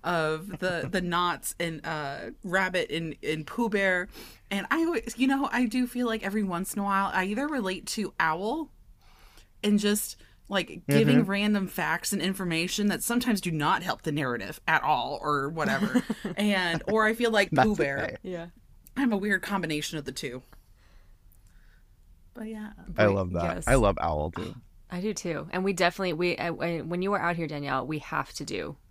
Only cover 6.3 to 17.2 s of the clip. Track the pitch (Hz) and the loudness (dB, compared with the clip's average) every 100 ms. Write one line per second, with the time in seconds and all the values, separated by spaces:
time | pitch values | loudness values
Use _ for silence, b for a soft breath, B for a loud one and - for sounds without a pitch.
6.3 | 214 196 170 185 - 202 196 196 185 185 | 0 0 -2 -4 -2 2 2 2 0 0
7.3 | 208 294 285 - 196 - - 202 - 160 | -2 -2 -2 -2 -4 -6 -4 -4 0 0
8.3 | 160 208 302 302 - - - b b b | 2 -2 -4 -6 -14 -20 -20 b b b
9.3 | b b - 208 208 208 208 - - b | b b -2 4 4 4 2 -2 -10 b
10.3 | b - 202 - 175 - 220 233 247 196 | b -4 -2 -2 -8 4 6 8 6 6
11.3 | 202 214 208 185 - 156 165 - 196 175 | 2 2 2 0 -2 0 0 0 0 -2
12.3 | 190 180 160 180 - 208 196 - 240 240 | -2 -2 0 0 2 2 2 0 0 2
13.3 | 202 180 156 147 190 180 - 160 147 131 | 0 0 0 2 2 0 -4 -2 0 0
14.3 | 120 98 - - 160 139 139 123 143 147 | -2 -6 -6 0 2 4 0 0 -4 -2
15.3 | 147 139 160 139 139 208 247 - 220 190 | 0 -2 -2 0 0 2 0 0 -6 -6
16.3 | 170 208 196 175 165 - 214 214 220 | 0 2 2 2 -2 0 4 4 2